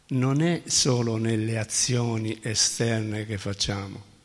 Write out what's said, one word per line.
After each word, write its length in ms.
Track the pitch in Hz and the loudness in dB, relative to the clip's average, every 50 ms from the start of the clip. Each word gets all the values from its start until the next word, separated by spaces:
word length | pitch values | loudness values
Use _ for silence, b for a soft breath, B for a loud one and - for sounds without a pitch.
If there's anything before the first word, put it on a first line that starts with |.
| b - | b -4
non 340 | 135 127 127 135 135 143 | 0 0 2 2 2 4
è 220 | 160 175 170 156 - | 2 2 2 0 -2
solo 520 | - - - - 147 127 120 117 117 113 110 | 0 0 2 4 4 4 2 2 2 0 0
nelle 400 | 113 113 113 110 110 113 113 113 | 2 2 2 2 0 0 0 -2
azioni 800 | 107 - - - - - 123 120 120 117 113 113 110 110 110 - | -2 -2 -2 0 0 2 2 2 2 0 0 -2 -2 -4 -4 -4
esterne 840 | - 120 107 - - - - - 120 117 113 110 107 110 104 107 107 | -4 -4 0 0 0 0 2 0 0 2 2 0 0 -2 -4 -4 -4
che 120 | 107 110 98 | -4 -6 -4
facciamo. 760 | - 101 98 98 - - 101 98 98 98 101 104 104 - - - _ | -4 -4 -4 -2 -2 -2 -2 -4 -6 -8 -10 -14 -16 -18 -20 -20 _